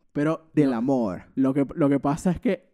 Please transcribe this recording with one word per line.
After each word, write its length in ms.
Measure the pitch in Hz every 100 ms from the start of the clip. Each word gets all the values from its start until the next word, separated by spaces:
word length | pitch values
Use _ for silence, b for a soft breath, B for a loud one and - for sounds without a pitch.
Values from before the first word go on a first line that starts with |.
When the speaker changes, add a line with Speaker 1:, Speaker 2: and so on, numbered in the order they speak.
| _
Speaker 1:
Pero 360 | - 147 160 -
Speaker 2:
del 160 | - 139
Speaker 1:
lo, 60 | 120
Speaker 2:
amor. 460 | 123 135 110 87 - -
Speaker 1:
lo 160 | 131
que, 120 | 135 139
lo 140 | - 143
que 120 | 139
pasa 320 | 143 156 190
es 80 | 165
que 280 | - 185 -